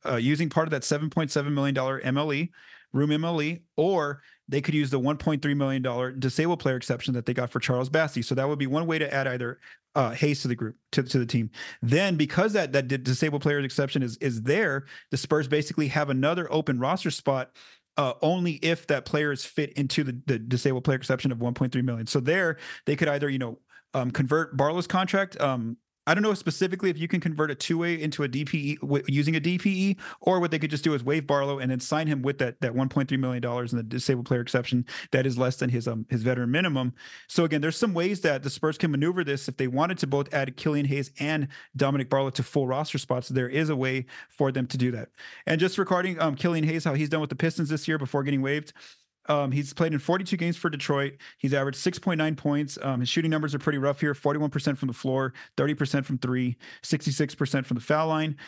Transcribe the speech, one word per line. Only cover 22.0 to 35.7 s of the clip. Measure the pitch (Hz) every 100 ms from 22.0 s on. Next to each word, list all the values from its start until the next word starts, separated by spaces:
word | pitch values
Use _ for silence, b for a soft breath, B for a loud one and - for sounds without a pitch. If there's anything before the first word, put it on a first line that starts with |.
| 113
So | 143
there, | 123 185 170 151 B B -
they | 147
could | 151
either, | 143 143
you | 135
know, | 120 - _ B B
um, | 139 123
convert | 123 131 151 160 135
Barlow's | 143 175 175
contract. | 185 185 196 190 -
Um, | 139 127 113 120 _ _ -
I |
don't | 180
know | 214 190
specifically | 170 - 185 185 190
if | 151
you | 170
can | 185
convert | 170 151 151
a | 139
two-way | - 165 170 165
into | 156 151
a | 139
D | 131 143
P | 160
E | 143 151
w-, | 139 143 143
using | 139 147 160
a |
D | 160 180
P | 202 185 196
E, | 190 B B
or | - 185
what | 175
they | 156
could | 151
just | 147
do | 160
is | 143
waive | 123 156 143
Barlow | 143 139 139
and | 127
then | 123
sign | - 156 156
him | 139
with | 135 139
that, | 123 -
that | 120 120
one | 131
point | 147 135
three | 135
million | 127 123
dollars | 120 120 120
in | 120
the |
disabled | 110 123 - 127 120
player | 123
exception | 120 123 120 123 120 B B
that | 131 135
is | 123
less | 127 -
than | 123